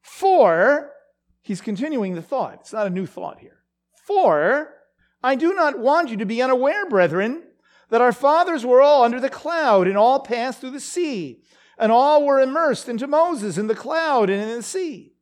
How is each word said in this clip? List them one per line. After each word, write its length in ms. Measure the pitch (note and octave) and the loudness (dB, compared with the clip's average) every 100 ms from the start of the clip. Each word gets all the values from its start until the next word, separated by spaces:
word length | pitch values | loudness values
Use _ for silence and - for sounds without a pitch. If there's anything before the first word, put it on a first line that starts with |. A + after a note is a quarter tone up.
"For," 920 | - - F#4+ F#4 A3 E3 G#3+ D4 C#4+ - _ _ _ _ | -20 -4 2 4 4 4 2 2 -2 -20 _ _ _ _
he's 180 | _ F#3+ | _ -10
continuing 540 | - G3+ C#4+ C#4+ G3 | -8 -6 -4 -4 -4
the 80 | F3 | -6
thought. 360 | E3 C4 D#3+ - | -6 -6 -6 -10
It's 120 | - | -12
not 140 | A3 G#3 | -6 -4
a 40 | |
new 160 | F3+ F#3+ | -4 -8
thought 340 | - - - | -10 -12 -14
here. 240 | - _ _ _ _ _ _ | -20 _ _ _ _ _ _
"For 680 | G4+ D#4 D#3 D#3+ C4+ D#4 - _ _ _ _ | 2 2 2 2 0 -4 -16 _ _ _ _
I 100 | B3+ | -2
do 180 | C4+ E4 | 0 0
not 260 | F#4+ D#4 C#4 | 0 0 0
want 300 | A#3+ D#4 E4 | 0 0 0
you 60 | A3 | -4
to 60 | |
be 160 | G#3 A3+ | -6 -2
unaware, 480 | B3+ B3+ C4 G4 G4 | 0 0 0 -2 -2
brethren, 540 | G#3 F3 E3 G#3 D4 - _ _ _ _ | 2 2 0 -4 -6 -14 _ _ _ _
that 120 | A3+ | 2
our 120 | B3 | 2
fathers 520 | - C#4 D#4 F4 D#4+ | 2 2 2 2 -2
were 160 | A#3 B3 | 2 6
all 220 | C#4+ D4 | 6 6
under 160 | A#3 A#3+ | 4 2
the 100 | C4 | -6
cloud, 600 | - D4 E4+ C#4+ G3+ F3+ | -6 -8 -2 2 2 2
and 100 | G3 | 2
all 220 | A3+ C4+ | 2 2
passed 400 | C#4 A#3 B3 B3+ | -2 -6 -6 -8
through 100 | C4 | -12
the 80 | C4+ | -14
sea, 640 | - - E4 A#3+ D3+ A2+ _ _ _ _ | -10 -6 -4 -6 -10 -14 _ _ _ _
and 140 | G#3+ | 2
all 340 | A#3 C#4 D4+ | 2 4 2
were 160 | C#4+ C#4 | 2 2
immersed 480 | C4+ C#4+ E4 A3+ - | 2 0 -2 -2 -6
into 200 | A#3 C#4 | -8 -2
Moses 500 | D4 E4+ D#4 G3+ E3 | 0 0 -2 -6 -6
in 80 | G#3+ | -4
the 80 | |
cloud 560 | G#3+ - D#4+ E4 C4+ G3+ | -4 -4 -4 0 0 0
and 100 | G3 | -2
in 160 | G#3+ A#3 | -4 -8
the 40 | |
sea. 520 | A3 F#4+ F4+ G#3 A2 _ | -8 -8 -8 -10 -18 _